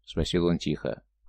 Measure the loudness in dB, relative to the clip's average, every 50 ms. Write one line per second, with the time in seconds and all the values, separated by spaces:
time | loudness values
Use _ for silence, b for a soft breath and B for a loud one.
0 | _ -6 -4 -2 -2 0 2 2 4 4 2 2 0 -2 -2 -2 -2 -4 -4 -6
1 | -10 _ _ _ _